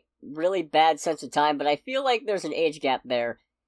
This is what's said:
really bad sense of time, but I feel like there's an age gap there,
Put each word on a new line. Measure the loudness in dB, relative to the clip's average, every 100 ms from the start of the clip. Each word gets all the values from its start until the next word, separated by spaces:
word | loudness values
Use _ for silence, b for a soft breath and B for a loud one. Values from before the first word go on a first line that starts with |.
| -8 _
really | -14 -4 -2 -2
bad | 0 4 4 4
sense | -2 -4
of | -4
time, | 2 2 2
but | 0
I | -2
feel | -2 -2
like | 0 0 0
there's | -4
an | -4
age | -2 -2 0
gap | -2 -2 -2
there, | -2 -2 -6 _ _